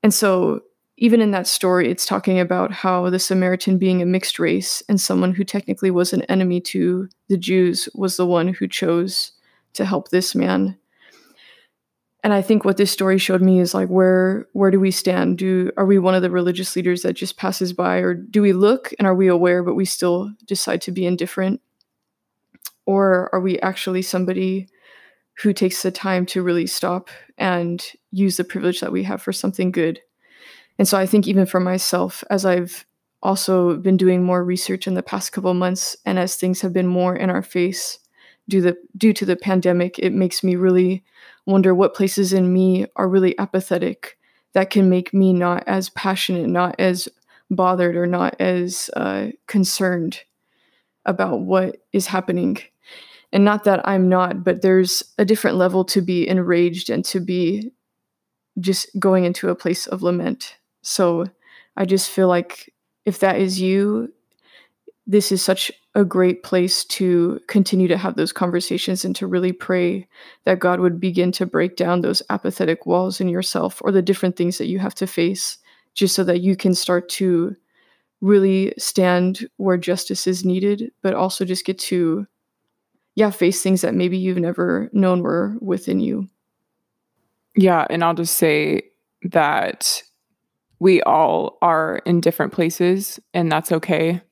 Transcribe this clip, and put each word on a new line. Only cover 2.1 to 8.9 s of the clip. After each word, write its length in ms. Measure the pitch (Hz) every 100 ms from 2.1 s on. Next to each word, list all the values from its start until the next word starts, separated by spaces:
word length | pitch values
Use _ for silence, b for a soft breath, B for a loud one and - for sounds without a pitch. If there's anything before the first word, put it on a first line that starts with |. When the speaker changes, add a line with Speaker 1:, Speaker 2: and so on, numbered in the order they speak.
| 196 196 185
Speaker 1:
about 320 | 175 180 185
how 380 | 190 190 180 180
the 100 | 185
Samaritan, 600 | - 185 185 185 - 185
being 240 | 190 180
a 40 | 175
mixed 320 | 185 - -
race 440 | 170 180 190 - -
and 100 | 196
someone 320 | - 185 185
who 100 | 180
technically 480 | 196 202 - 196 190
was 220 | 180 180
an 80 | 196
enemy 360 | - 190 180 180
to 480 | 180 190 180 180 190 _ _
the 100 | 196
Jews, 500 | 180 190 180 170 -
was 240 | - 190 185
the 80 | 185
one 220 | 175 175
who 200 | 180 190
chose 640 | - 180